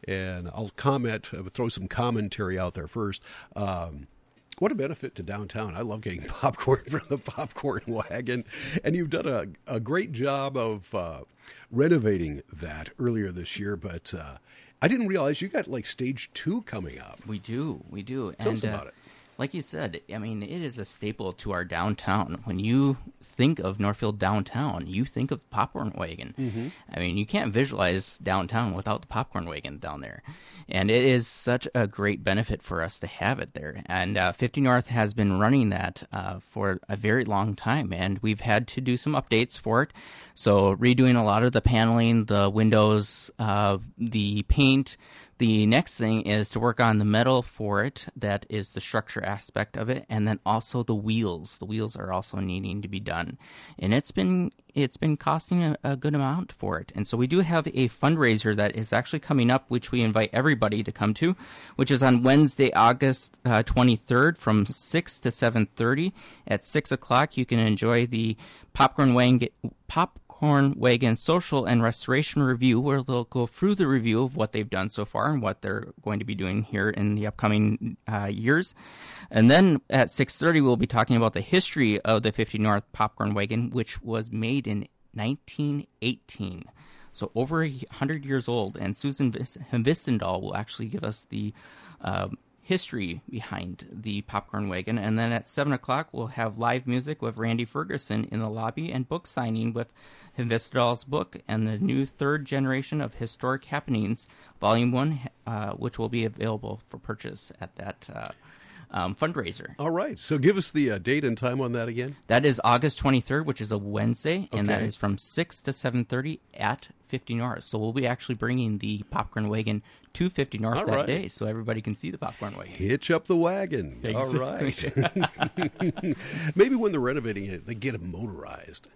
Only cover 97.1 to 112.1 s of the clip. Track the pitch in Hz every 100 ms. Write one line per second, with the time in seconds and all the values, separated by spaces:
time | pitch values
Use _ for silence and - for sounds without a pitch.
97.1 | 151 117 113 113 113 117 143 170 - -
98.1 | 107 - 107 110 110 113 127 165 127 127
99.1 | 170 - - 120 110 113 113 117 _ -
100.1 | - - - 117 113 - 131 120 120 -
101.1 | 147 - - - 107 110 107 196 131 135
102.1 | - 139 151 139 139 135 131 135 151 127
103.1 | - 117 - 127 135 - 143 - 117 101
104.1 | 113 - - - - 101 113 120 127 143
105.1 | 151 123 _ - 110 104 - 117 - 113
106.1 | 120 113 110 113 110 113 107 _ 113 -
107.1 | 117 - 101 - - 92 - 95 - -
108.1 | - - - - - - - - 92 90
109.1 | 95 156 170 92 - - - 151 165 285
110.1 | - - 156 139 196 - 156 139 101 87
111.1 | 143 143 113 127 127 127 120 117 117 123